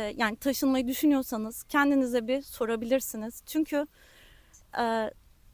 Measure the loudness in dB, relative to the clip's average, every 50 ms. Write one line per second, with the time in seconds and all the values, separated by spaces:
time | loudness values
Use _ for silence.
0 | -4 -6 -4 -2 -2 -2 -2 0 0 0 0 2 2 2 2 2 0 0 0 2
1 | 4 4 4 4 2 0 -4 -6 -6 -6 -8 -12 -8 -2 2 4 4 4 4 4
2 | 2 2 0 0 0 0 -2 -2 -4 -6 -6 -4 -2 -2 -2 -2 0 0 0 0
3 | 0 -2 -8 -8 -8 -10 -12 -14 -12 -4 -2 -2 -2 0 0 -2 -2 -2 _ _
4 | -20 -20 -20 -20 -20 -20 -20 -20 -20 _ -20 -20 -20 _ -4 -2 -2 0 0 -2
5 | -2 -4 -6 -12 -20 -20 _ _ -20 -18